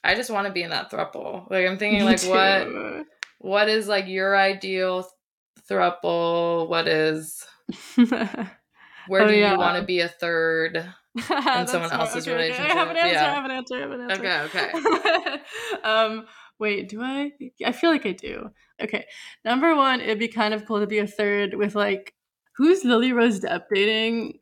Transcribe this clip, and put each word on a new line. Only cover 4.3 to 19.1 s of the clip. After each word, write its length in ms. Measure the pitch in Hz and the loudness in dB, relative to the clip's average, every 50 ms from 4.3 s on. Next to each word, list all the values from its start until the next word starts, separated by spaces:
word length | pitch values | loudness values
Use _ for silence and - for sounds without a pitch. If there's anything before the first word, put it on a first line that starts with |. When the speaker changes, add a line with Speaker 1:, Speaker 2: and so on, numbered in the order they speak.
| 196 | 4
Speaker 1:
ideal 720 | 196 196 196 196 196 196 190 190 185 185 185 185 185 185 - _ _ _ _ _ _ _ _ _ - _ - | 4 4 4 2 -2 -4 -4 -2 -2 0 0 -2 -4 -6 -8 _ _ _ _ _ _ _ _ _ -20 _ -4
throuple? 1000 | 196 190 180 175 175 - - 170 170 170 170 170 170 170 170 170 170 170 165 165 | 0 2 2 2 0 -2 -2 0 0 0 0 0 0 0 0 0 0 -2 -2 0
What 180 | 170 165 165 | 0 0 2
is, 580 | 165 160 156 156 156 156 156 160 160 - - - - - _ _ - - | 2 2 2 2 2 0 -2 -6 -10 -14 -16 -18 -20 -20 _ _ -14 -14
Speaker 2:
<laughs> 180 | - - - - | -14 -14 -4 4
Speaker 1:
where 1300 | - 240 233 254 - 226 196 - - - - - _ _ _ _ _ - - - - - 185 190 190 214 | 4 4 4 4 -2 -2 -4 -6 -10 -10 -12 -12 _ _ _ _ _ -20 -20 -20 -20 -6 0 4 6 6
Speaker 2:
Oh, 40 | |
Speaker 1:
do 60 | 214 214 | 8 8
you 60 | 208 | 6
Speaker 2:
yeah. 160 | 208 202 190 | 6 6 4
Speaker 1:
wanna 260 | 185 180 175 175 180 175 | 4 2 2 2 0 -2
be 160 | 180 180 175 | -2 0 0
a 80 | 170 | -2
third 680 | 170 - _ - 170 170 165 165 165 160 160 160 165 175 | -2 -4 _ -4 -2 0 0 2 2 2 0 0 -2 -2
Speaker 2:
<laughs> 380 | 165 165 180 185 _ _ _ _ | -6 -6 -6 -16 _ _ _ _
Speaker 1:
in 80 | 233 - - | -10 -4 -2
Speaker 2:
That's 420 | - 285 254 254 262 247 247 - | -2 0 2 2 2 2 0 0
Speaker 1:
someone 180 | 190 175 170 165 | -2 -2 -2 -2
Speaker 2:
smart. 200 | - - 165 - | -2 -2 -2 -2
Speaker 1:
else's 180 | - 165 160 | -2 -6 -4
Speaker 2:
Okay, 80 | - 170 | -4 -2
okay. 80 | 165 165 | -2 -2
I 40 | |
Speaker 1:
relationship? 300 | 160 - - 285 302 349 | -2 -2 -2 0 0 2
Speaker 2:
have 120 | 359 359 339 | 0 0 0
an 80 | 339 | 0
answer, 100 | 330 339 | 0 0
I 40 | 349 349 311 | 2 2 2
Speaker 1:
Yeah. 120 | 302 294 285 | 2 2 0
Speaker 2:
have 100 | 285 262 | -2 -4
an 60 | 262 | -6
answer, 240 | 262 262 247 254 254 | -6 -8 -8 -8 -8
I 40 | 247 | -8
have 120 | - - | -8 -8
an 100 | - 247 | -8 -10
answer. 240 | 247 247 190 196 - | -4 -4 -4 -4 -2
Speaker 1:
Okay, 160 | 190 175 151 147 160 - 185 - - | -2 -2 -2 -2 -4 -4 -4 -4 -2
okay. 720 | - 330 285 - - - - 339 330 349 339 320 269 285 - | -4 -2 0 0 0 2 2 2 2 2 0 -4 -8 -8 -12
Speaker 2:
<laughs> 360 | - - 453 466 466 415 - - | -14 -14 -12 -8 -8 -8 -4 -2
Um, 420 | 214 220 220 226 220 220 220 226 - - - - - _ _ | 0 2 2 2 0 -2 -8 -12 -16 -20 -20 -20 -20 _ _
wait, 300 | 214 214 202 196 190 190 | -4 -4 -2 -4 -6 -8
do 120 | 208 214 | -10 -8
I? 300 | 240 262 269 277 285 285 285 _ 269 254 _ _ - | -8 -6 -4 -4 -6 -6 -8 _ -18 -18 _ _ -4
I 60 | 247 | -4
feel 180 | 240 - - 339 | -2 0 2 2
like 140 | 320 285 - | 2 2 0
I 60 | 208 180 | -4 -8
do. 360 | - - - - - - - _ _ _ _ _ - | -6 -10 -12 -10 -10 -12 -14 _ _ _ _ _ -10
Okay. 240 | - 214 - - - - | -8 -6 -6 -8 -8 -10